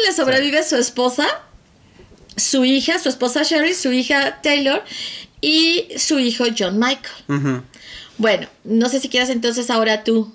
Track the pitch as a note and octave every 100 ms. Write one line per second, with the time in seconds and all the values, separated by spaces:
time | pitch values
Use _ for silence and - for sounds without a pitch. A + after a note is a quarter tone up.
0 | G#4 F#4 C4 C4 C#4+ D4 D#4+ B3+ A#3+ -
1 | B3 B3+ D#4+ D#5+ - - _ _ _ -
2 | - - - - - C4+ B3+ C4+ C4+ E4
3 | C#4 C4 B3 C#4+ D#4 D#4+ D#4+ F4+ C4+ B3+
4 | A#3+ C#4+ C4+ - D4+ C#4+ C4+ D4+ - -
5 | - - - - D4 D#4+ E4 F4 - -
6 | - D4 A#3+ A3+ A#3+ A3+ F#3 G3+ B3 C4+
7 | - - - C#3+ C#3 B2+ C3 - - -
8 | - - A3 F#3 A#3 - - A3+ A#3 C4
9 | C4 B3 B3 A#3+ A#3+ A#3 A#3+ A#3 A3 G#3+
10 | A3+ A3+ G#3+